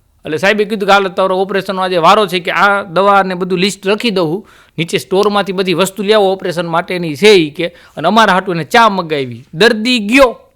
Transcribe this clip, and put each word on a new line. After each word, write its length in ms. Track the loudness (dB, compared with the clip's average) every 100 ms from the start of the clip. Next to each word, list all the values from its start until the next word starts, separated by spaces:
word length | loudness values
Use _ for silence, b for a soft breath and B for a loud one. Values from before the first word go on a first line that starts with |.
| _ _ -8
એટલે 120 | -2
સાહેબે 280 | 0 0 -2
કીધું 220 | -2 2
કે, 60 |
"હાલો, 160 | 2 2
તારો 280 | -2 -2 -2
ઓપરેશનનો 440 | -2 -4 -4 -6
આજે 160 | -2 2
વારો 300 | 4 4 2
છે," 120 | -4
કે, 120 | -4
"આ 320 | 0 0 0
દવા 400 | -2 0 2 2
ને 120 | 0 -4
બધું 240 | -4 -2
લિસ્ટ 280 | -2 -2 -4
લખી 220 | -2 -2
દઉં, 380 | -2 -2 -4 b b b -8
નીચે 200 | -4 -4
સ્ટોરમાંથી 560 | -2 0 0 0 -4
બધી 200 | -4 -2
વસ્તુ 300 | 0 -2 -2
લઈ 100 | 0
આવો 180 | 2 2
ઓપરેશન 360 | -2 -4 -6 -4
માટેની 480 | -4 -4 -6 -6 0
છે," 160 | 4
ઈ 180 | 4 2
કે, 180 | -4 -8
અને 400 | -8 _ -4 0
અમારા 260 | 2 4
હાટુ 180 | 2 -2
એને 120 | -6
ચા 260 | 0 4 4
મગાવી. 560 | 2 -4 -4 -4 -10 -14
દર્દી 460 | 0 2 2 0 -2
ગયો, 400 | 2 4 4 2 _